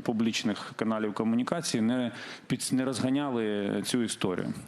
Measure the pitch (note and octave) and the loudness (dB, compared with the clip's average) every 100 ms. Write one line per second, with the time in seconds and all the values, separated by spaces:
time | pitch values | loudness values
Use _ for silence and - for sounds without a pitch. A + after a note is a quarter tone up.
0 | - A2+ A2+ G2+ A2 G2+ - - A2 A2 | 0 2 2 2 -2 -2 -4 -4 -2 0
1 | G#2+ G2+ A2 A#2 C3 E3+ D#3 B2 A2 B2+ | -2 0 2 2 2 -2 0 2 2 2
2 | A#2+ - - - - B2 - B2+ C3 A#2 | -2 -6 -12 -10 -4 -2 0 0 0 0
3 | C3 C#3 C#3+ A#2+ G#2+ G#2 G2+ G#2 F#2+ B2+ | 2 2 2 0 0 0 0 0 2 2
4 | A2 - G2+ F2+ - - | 2 0 0 0 -2 -6